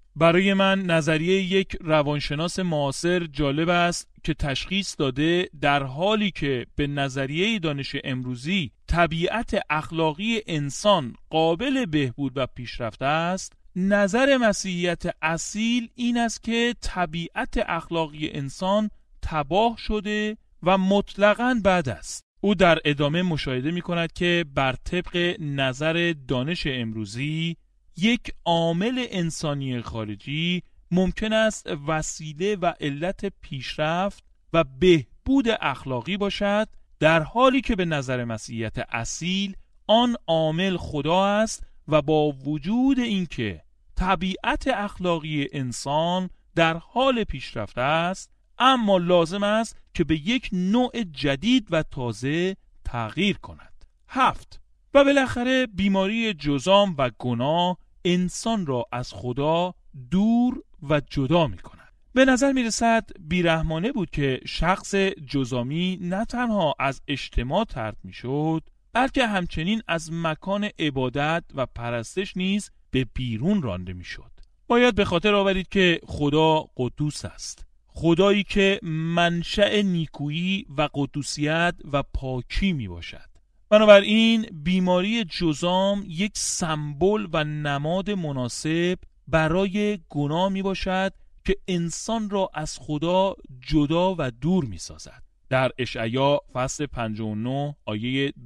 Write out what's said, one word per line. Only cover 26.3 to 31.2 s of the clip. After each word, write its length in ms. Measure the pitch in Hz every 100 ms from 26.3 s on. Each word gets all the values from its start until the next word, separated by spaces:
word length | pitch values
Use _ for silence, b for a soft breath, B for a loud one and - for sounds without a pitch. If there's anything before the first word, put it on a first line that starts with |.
| 127 139 175 151
امروزی 920 | 127 113 110 104 117 147 160 165 165 _ _ _ -
یک 340 | 214 240 - - 175
عامل 600 | 170 165 170 220 254 240
انسانی 720 | 190 165 - 156 143 135 123
خارجی 840 | 113 113 107 101 - 147 170 180 - - -
ممکن 420 | 175 185 -